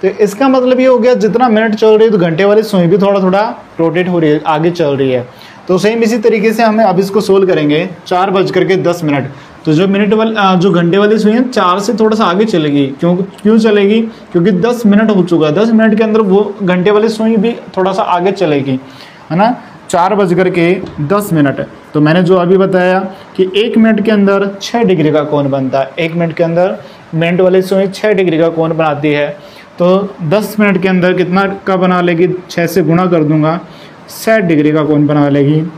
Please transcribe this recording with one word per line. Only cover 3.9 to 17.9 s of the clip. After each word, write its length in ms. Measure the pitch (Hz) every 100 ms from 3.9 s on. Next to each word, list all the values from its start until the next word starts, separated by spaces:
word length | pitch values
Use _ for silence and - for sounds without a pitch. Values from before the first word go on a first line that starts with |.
| 156 180
हो 100 | 175
रही 120 | 156
है, 100 | 151 151
आगे 240 | 156 165
चल 260 | 170 156 139
रही 140 | 135
है। 140 | 127 123 - - - -
तो 100 | 180
same 260 | 208 233
इसी 140 | 226 233
तरीके 340 | 226 220 208
से 100 | 220
हमें 200 | 226 214
अब 160 | 220 180
इसको 220 | 190 226
solve 260 | 190 196 185
करेंगे। 420 | 165 147 147 185 175 -
चार 220 | 180 196
बज 200 | 196 185
करके 240 | 185 165 185
दस 260 | 160 170
minute, 260 | 160 143 143 - - - -
तो 80 |
जो 140 | 151 196
minute 260 | 196 208
वाली, 220 | 214 226 220
अ, 180 | 196 185
जो 160 | 185
घंटे 260 | 175 170 180
वाली 200 | 208 220
सुई 120 | 214
है, 160 | 226 254
चार 300 | - 185 180
से 140 | 202
थोड़ा 220 | 226 220 214
सा 80 | 208
आगे 200 | 180 226
चलेगी। 400 | 190 151 143 139
क्यों, 260 | - 170 180
क्यों 420 | 190 - 208 226
चलेगी? 420 | 220 208 202 220 226 - -
क्योंकि 200 | 175 170
दस 340 | 180 220 240 208
minute 260 | 208 220
हो 120 | 202
चुका 240 | 175 170 156
है, 60 |
दस 180 | 156 226
minute 260 | 220 220 214
के 60 |
अंदर 180 | 220 214
वो 320 | 208 190 208 -
घंटे 280 | 190 180 180
वाली 180 | 208 220
सुई 260 | 220 220 226
भी 180 | 233 240 - -
थोड़ा 160 | 185